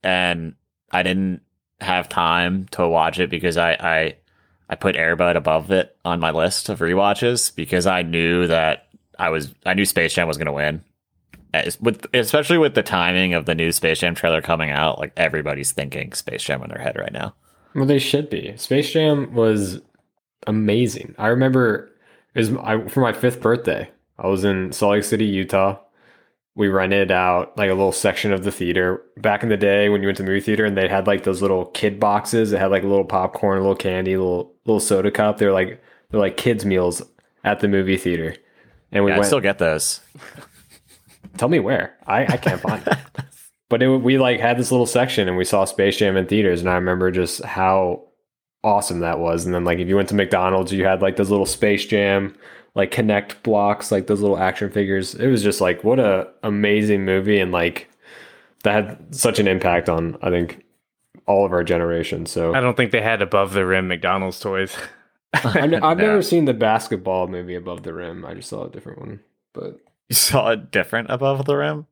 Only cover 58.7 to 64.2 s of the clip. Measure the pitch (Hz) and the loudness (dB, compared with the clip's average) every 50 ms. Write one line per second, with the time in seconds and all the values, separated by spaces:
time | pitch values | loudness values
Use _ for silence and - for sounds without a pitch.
58.7 | 104 107 101 104 - - - - - 135 - 117 107 - 104 95 95 92 - 92 | 2 2 0 -2 -8 -16 -18 -14 -6 0 0 0 2 2 2 2 2 2 2 2
59.7 | 87 87 85 - 82 82 85 82 - - - 95 90 87 85 82 - - _ _ | 2 2 2 0 0 0 -2 -4 -6 -6 -4 -2 0 0 -2 -4 -6 -18 _ _
60.7 | _ _ _ _ _ _ _ _ _ - _ - 101 98 101 95 90 87 85 85 | _ _ _ _ _ _ _ _ _ -10 _ 0 2 2 2 2 0 0 0 0
61.7 | 90 85 85 85 85 85 82 - 87 87 85 - - 90 85 82 85 135 123 123 | 0 0 0 0 -2 -4 -4 -4 -6 -8 -8 -6 -4 -2 -2 0 0 2 0 0
62.7 | 113 - 123 104 - 117 107 113 113 98 101 87 - 98 98 95 95 101 95 92 | 0 0 0 0 0 0 0 0 0 0 0 0 2 0 0 2 0 -2 0 2
63.7 | 95 95 92 92 90 82 85 90 95 98 | 0 0 0 -2 -4 -2 0 -2 0 0